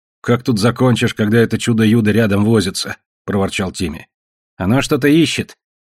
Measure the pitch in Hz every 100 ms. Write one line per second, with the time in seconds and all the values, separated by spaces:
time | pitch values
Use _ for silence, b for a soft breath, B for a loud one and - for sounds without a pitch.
0 | _ _ - 120 135 104 113 - 127 110
1 | 117 - 104 117 113 110 120 110 107 117
2 | 104 104 107 101 107 110 92 - - -
3 | _ _ - 98 95 - 92 - 85 76
4 | - _ _ _ _ - 92 135 - 139
5 | 143 160 156 - - - _ _